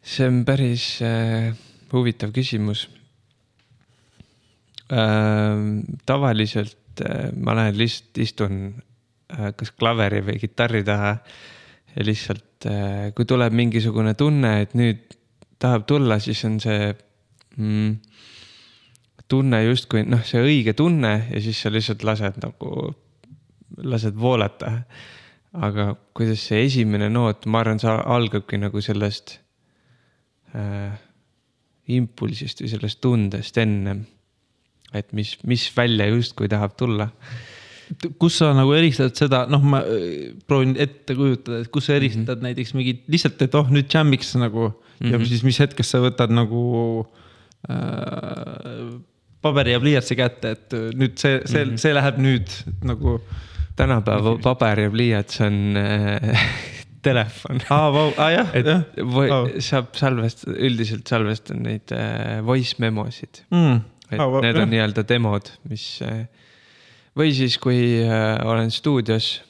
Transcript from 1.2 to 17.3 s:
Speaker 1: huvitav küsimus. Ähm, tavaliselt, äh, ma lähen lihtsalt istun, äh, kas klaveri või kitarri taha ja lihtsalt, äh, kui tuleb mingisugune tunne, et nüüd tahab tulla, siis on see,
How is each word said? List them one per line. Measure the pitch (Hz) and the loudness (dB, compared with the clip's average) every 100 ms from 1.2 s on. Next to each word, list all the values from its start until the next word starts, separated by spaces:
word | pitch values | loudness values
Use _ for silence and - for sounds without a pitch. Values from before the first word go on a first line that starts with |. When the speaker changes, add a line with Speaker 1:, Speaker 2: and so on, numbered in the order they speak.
| 113 113 113 113 - _ _ | 0 -2 -2 -6 -14 _ _
Speaker 1:
huvitav | 127 120 110 104 | 0 0 -2 -4
küsimus. | 110 131 113 104 104 - - _ _ _ _ _ _ _ _ _ _ _ _ - _ _ _ _ - _ | -4 -4 -2 -2 -4 -8 -16 _ _ _ _ _ _ _ _ _ _ _ _ -20 _ _ _ _ -20 _
Ähm, | 127 110 107 107 107 107 107 107 107 - 135 | 0 2 4 2 2 2 0 -2 -4 -6 -10
tavaliselt, | - 139 139 107 107 110 104 - _ - | -4 0 2 2 0 -2 -6 -10 _ -10
äh, | - - - | -6 -4 -6
ma | - 123 113 | -4 -2 0
lähen | 110 101 | 0 0
lihtsalt | 117 - _ - | -2 -2 _ -6
istun, | 113 - 104 95 98 113 - _ _ _ _ | -6 -2 -4 -4 -8 -12 -20 _ _ _ _
äh, | 151 104 | -8 -8
kas | 104 110 | -8 -12
klaveri | _ 117 117 101 101 | _ 0 2 0 0
või | 98 107 | -4 -6
kitarri | 107 - 117 113 | -6 -2 0 0
taha | 101 104 104 110 - - - - - _ _ | 0 0 0 -2 -8 -20 -20 -20 -20 _ _
ja | - | -4
lihtsalt, | 104 107 - 98 _ _ - | -2 -2 -4 -8 _ _ -6
äh, | 104 98 101 104 | -4 -4 -4 -6
kui | 107 | -4
tuleb | 117 127 117 113 | 0 2 2 2
mingisugune | 120 113 110 110 110 | 2 0 0 0 0
tunne, | 107 147 147 123 107 | 2 2 2 2 2
et | 104 | 0
nüüd | 120 120 107 _ - _ _ - _ | 0 0 0 _ -20 _ _ -20 _
tahab | 127 120 104 | 0 0 2
tulla, | 143 131 107 | 2 4 2
siis | 107 110 | 0 -4
on | 117 110 | -2 -2
see, | 113 104 104 104 _ _ _ | 0 0 -2 -4 _ _ _